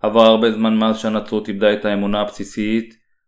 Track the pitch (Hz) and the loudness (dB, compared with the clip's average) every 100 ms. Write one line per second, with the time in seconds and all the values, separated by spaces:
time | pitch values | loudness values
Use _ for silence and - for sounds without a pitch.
0 | 104 110 113 110 113 110 110 110 110 110 | 0 4 6 6 2 0 0 2 0 -2
1 | 113 107 104 107 107 98 104 104 107 101 | -4 -4 -4 -6 -6 0 0 2 -2 -2
2 | 101 104 104 - 98 - 107 110 113 _ | -2 -2 -4 -6 -12 -6 -2 -2 -4 _
3 | _ _ | _ _